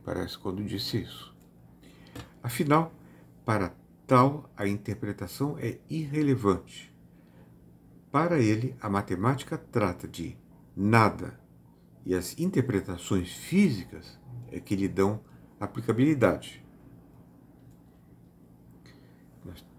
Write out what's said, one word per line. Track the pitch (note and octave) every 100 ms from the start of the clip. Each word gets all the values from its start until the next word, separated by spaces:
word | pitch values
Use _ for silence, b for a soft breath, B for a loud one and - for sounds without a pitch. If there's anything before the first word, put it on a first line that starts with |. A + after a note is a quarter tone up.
| -
parece, | F2 F2 -
quando | G2+ F#2
disse | G#2 G2 - A#2
isso. | - - - - - - - - B B B B B B
Afinal, | B2 - D3+ D3+ E3 B B B B -
para | - G#2+ F2 - - - -
tal, | B2+ C3+ D3 - -
a | G2+
interpretação | G#2+ - G2 G#2 G2+ F#2+ - C#3+ C#3+
é | A#2+ - -
irrelevante. | D#3+ D3 D3+ D3 B2 G2+ F#2 - - - - - b b b b b - - - - -
Para | C#3 E3+ E3
ele, | A2 G#2+ B2 -
a | G#2+
matemática | G2+ G2+ F2+ A2+ C3+ - -
trata | - A#2 G2+ F2 E2
de | - D#2+ - - - - -
nada | G2+ A2+ G#2 F2 E2+ - - - - - - - -
e |
as | F2+ - -
interpretações | F3+ D#3+ A2+ G2 F#2 F2+ - G2 F2
físicas | - - F3+ G3 G#2 D#2+ D#2+ - - - - -
é | -
que | - G2
lhe | G2
dão | F2 G2 A2+ B B B -
aplicabilidade. | G#2 - A#2 A2+ C#3+ D3 G2+ D#2+ - - - - - - - - - - - - - - - - - - - - - - - - B B B B B -
Nós | E2+ E2+ -